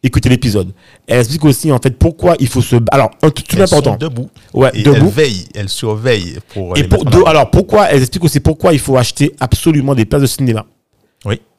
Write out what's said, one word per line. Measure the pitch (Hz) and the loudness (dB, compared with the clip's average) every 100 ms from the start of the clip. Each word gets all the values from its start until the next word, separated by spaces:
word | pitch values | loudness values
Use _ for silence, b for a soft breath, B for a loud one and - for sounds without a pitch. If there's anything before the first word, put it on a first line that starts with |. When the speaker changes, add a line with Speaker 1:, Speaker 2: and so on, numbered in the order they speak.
Speaker 1:
Écoutez | 127 - 127 | 0 0 0
l'épisode. | 123 120 104 90 92 b b - | 0 0 -2 -4 -10 b b -2
Elle | 123 | 0
explique | 117 156 156 | 0 0 0
aussi, | 135 156 | 0 0
en | 131 | 0
fait, | 139 120 | -2 0
pourquoi | - 156 185 165 | -2 0 0 0
il | 131 | 0
faut | - | -2
se | - 120 | 0 0
ba-, | 113 | 2
alors, | 139 117 - | 0 0 0
un | 156 | -2
tout, | - | -2
tout | - - | -6 0
Speaker 2:
Elles | |
Speaker 1:
important. | 190 147 139 | 2 2 0
Speaker 2:
sont | 107 | -2
debout. | 156 120 131 _ b | -6 -8 -12 _ b
Speaker 1:
Ouais, | - 131 113 | 0 0 2
Speaker 2:
Et | |
Speaker 1:
debout. | 110 139 | 2 4
Speaker 2:
elles | - | 4
veillent, | 107 147 98 87 104 | 2 -2 -2 -10 -10
elles | 98 | -8
surveillent | - 113 107 123 110 87 - - | -6 -4 -4 -2 -2 -4 -12 -14
pour | 104 90 92 | -12 -6 -4
Speaker 1:
Et | |
Speaker 2:
les | 147 | 0
Speaker 1:
pour, | 185 151 | 0 2
Speaker 2:
mettre | |
en | |
Speaker 1:
de-, | 156 | 4
Speaker 2:
avant. | 185 | 4
Speaker 1:
alors, | 156 135 | 2 2
pourquoi, | - 202 208 202 | 0 2 2 2
elle | 143 | 2
explique | 127 185 | 0 -2
aussi | 165 143 | -2 0
pourquoi | - 156 190 | -2 0 0
il | 151 | 0
faut | - 131 | 2 0
acheter | 120 - 143 - | 0 -2 -4 -2
absolument | 127 - 170 151 135 135 | -2 0 2 0 0 0
des | 110 | 0
places | 143 | 0
de | 135 | 0
cinéma. | - 131 110 - _ _ _ _ _ 104 | -2 -2 -2 -6 _ _ _ _ _ -8
Speaker 2:
Oui. | 113 _ | -8 _